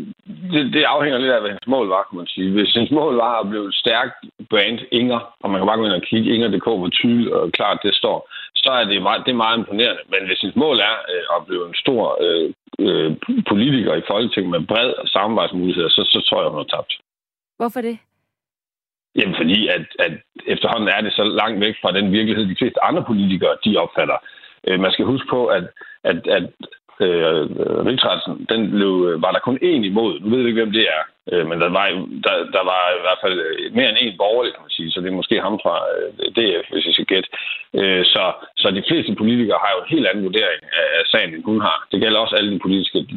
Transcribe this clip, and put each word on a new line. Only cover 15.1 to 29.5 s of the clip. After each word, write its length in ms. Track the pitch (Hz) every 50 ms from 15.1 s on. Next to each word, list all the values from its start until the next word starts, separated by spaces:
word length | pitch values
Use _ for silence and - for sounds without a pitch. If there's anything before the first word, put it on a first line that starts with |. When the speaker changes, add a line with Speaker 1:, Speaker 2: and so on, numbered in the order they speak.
| - 95 101 110 113 98 85 - 95 90 90 92 - 90 82 80
Speaker 1:
så, 120 | - 101 104 - -
så 60 | 107 -
tror 140 | - - 101
jeg, 80 | 85 73
hun 140 | 76 73 -
har 120 | - -
tabt. 180 | 78 - - - - _ _ _ _ _ _ _ _ _ _ _
Speaker 2:
Hvorfor 240 | - 226 240 - 262
det? 160 | 226 233 233 220 _ _ _ _ _ _ _ _ _ _ _ _ _ _ _ _ _ _ _ _ _ _ -
Speaker 1:
Jamen, 200 | - - 190 170
fordi 320 | - - 247 294 311 311
at, 180 | - 90 87 76 - - -
at 120 | 90 82 78 73 - _ _ - -
efterhånden 420 | - 98 - - 101 113 113 107 95
er 120 | 98 107
det 120 | 107 98 -
så 100 | - 104
langt 380 | 107 87 104 104 113 110 98
væk 140 | 104 110 107 -
fra 100 | - 95
den 200 | 90 98 104 95
virkelighed, 340 | 95 107 110 110 104 107 110
de 120 | 92 92 -
fleste 240 | 131 98 - - -
andre 200 | 107 143 180 127
politikere, 540 | 123 110 101 98 95 95 87 90 78 - - -
de 120 | 110 104
opfatter. 400 | 87 85 - - - 82 - - - - - - - - - - _ -
Øh, 120 | - 92 92
man 120 | 95 92
skal 140 | - - 104
huske 220 | 110 131 131 - -
på, 160 | 131 123 120
at, 180 | - 101 92 87 - - - - - - - -
at, 240 | - 85 - -
at, 160 | - 208 185 - - - - - - - - _ _ - - 101
øh, 380 | 90 87 85 82 80 80 78 76 - 85 - - - 80 80 92 107
rigsretsen, 560 | 131 127 - 110 90 85 - 92 - - - -
den 220 | 110 113 107 92
blev, 500 | 101 101 98 98 92 90 90 87 82 80
var 100 | 85 92
der 80 | 92 92
kun 200 | - 123